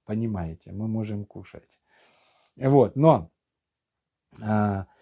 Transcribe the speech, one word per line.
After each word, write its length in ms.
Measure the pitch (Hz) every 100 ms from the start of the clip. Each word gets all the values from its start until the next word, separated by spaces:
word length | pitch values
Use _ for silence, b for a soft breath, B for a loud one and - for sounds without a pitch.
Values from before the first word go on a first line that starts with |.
понимаете, 680 | - 107 113 101 82 80 -
мы 160 | 95 110
можем 360 | 110 107 104
кушать. 560 | 101 - 95 - - _ b b b b b b b -
Вот, 400 | 131 139 107 131
но, 340 | 160 127 82 _ _ _ _ _ _ _ _ _ _ -
а, 440 | 107 107 104 98 92 b